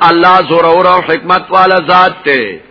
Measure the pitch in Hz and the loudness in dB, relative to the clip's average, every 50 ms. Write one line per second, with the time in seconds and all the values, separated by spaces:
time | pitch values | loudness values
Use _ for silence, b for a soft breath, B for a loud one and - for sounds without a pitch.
0 | 175 170 170 170 175 180 185 185 175 139 160 170 170 165 165 180 185 180 180 180 | 0 0 2 2 2 2 2 2 0 0 0 0 2 2 2 2 2 2 0 0
1 | - - 160 - - 170 180 185 160 - 175 185 185 185 190 185 156 156 180 185 | -2 -2 -6 -6 -4 -2 -4 -4 -4 -2 -2 0 0 2 0 0 0 0 2 2
2 | 185 185 180 - - 147 139 131 113 101 90 78 - - | 2 0 -2 -4 -4 -4 -2 -2 -4 -6 -10 -14 -18 -16